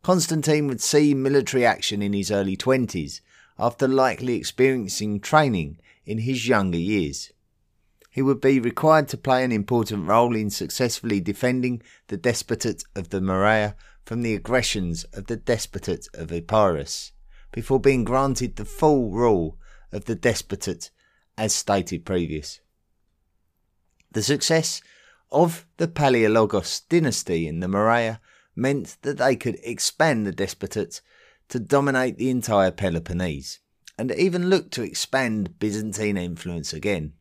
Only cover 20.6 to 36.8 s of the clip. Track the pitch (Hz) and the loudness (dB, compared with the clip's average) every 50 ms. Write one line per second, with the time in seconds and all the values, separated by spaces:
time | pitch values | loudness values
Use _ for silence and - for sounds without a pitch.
20.6 | - 98 90 - - - _ _ _ _ _ _ _ _ _ - 110 107 - - | -6 -8 -8 -8 -12 -20 _ _ _ _ _ _ _ _ _ -4 -2 -2 -2 -2
21.6 | - - 101 98 90 - 92 82 85 - 95 90 85 76 78 76 - - - _ | 0 0 0 0 0 -4 -8 -8 -6 -2 -2 -2 -2 -2 -6 -8 -10 -12 -16 _
22.6 | _ _ _ _ _ _ _ _ _ _ _ _ _ _ _ _ _ _ _ _ | _ _ _ _ _ _ _ _ _ _ _ _ _ _ _ _ _ _ _ _
23.6 | _ _ _ _ _ _ _ _ _ _ - 110 101 127 147 131 - - 165 160 | _ _ _ _ _ _ _ _ _ _ -6 -4 0 0 0 0 2 2 2 2
24.6 | 156 - - - _ _ _ _ _ _ _ _ _ _ - 147 175 170 165 - | 2 0 -6 -8 _ _ _ _ _ _ _ _ _ _ 4 4 4 4 2 -6
25.6 | - _ _ - 165 170 170 - 147 135 127 117 110 107 110 113 110 98 107 98 | -14 _ _ -4 -4 -4 0 2 4 4 6 6 4 6 6 4 4 4 2 -2
26.6 | 87 - - - _ _ 165 175 160 131 104 - - - 87 82 82 78 78 85 | -2 -2 -8 -10 _ _ 2 2 2 2 -2 -4 -4 -2 -2 -2 -2 -2 -4 -4
27.6 | 92 90 95 101 107 113 117 117 117 110 113 113 _ _ _ _ _ _ _ - | -4 -2 0 2 4 4 4 2 2 -2 -4 -8 _ _ _ _ _ _ _ -2
28.6 | 120 135 139 139 87 - - _ - 139 147 101 120 135 - - - 123 - - | -2 0 -2 -2 -6 -10 -16 _ -6 -6 -2 2 2 2 2 2 -2 -6 -6 -6
29.6 | - 117 117 95 - - - - 156 160 139 110 107 98 87 - 98 92 - _ | -8 -10 -6 -4 -4 -4 0 0 2 2 2 0 -2 -4 -2 -4 -6 -6 -4 _
30.6 | 101 - - 107 - - - - _ _ _ _ _ _ _ _ _ _ - 123 | -10 -6 -4 -6 -6 -6 -10 -20 _ _ _ _ _ _ _ _ _ _ -6 -6
31.6 | 104 - 143 139 143 143 131 127 127 123 101 - 117 131 127 127 - - 107 101 | 0 2 2 2 4 2 2 2 0 0 -2 -2 -2 0 0 -2 0 2 4 4
32.6 | 95 92 87 - 104 92 82 82 82 - 90 87 92 87 76 69 67 - - _ | 4 4 2 0 -2 -2 -2 -2 -4 -4 -4 -4 -2 -4 -4 -6 -10 -14 -16 _
33.6 | _ _ _ _ _ - _ - - 127 95 - 170 190 170 175 175 180 190 175 | _ _ _ _ _ -20 _ -8 -6 -4 0 0 0 0 0 0 0 2 2 0
34.6 | - - - 127 113 - - - - - - 135 131 117 110 107 98 85 - _ | 0 -4 -8 -6 -6 -6 -6 -8 -6 -2 -2 -2 0 0 -2 -2 -4 -6 -6 _
35.6 | 107 107 101 110 107 107 98 104 107 104 101 95 90 87 85 85 - 90 85 82 | -4 -2 -2 -4 -4 -6 -6 -4 -2 -2 -2 -2 -4 -6 -8 -10 -10 -8 -8 -8
36.6 | 73 - - 78 | -8 -8 -10 -6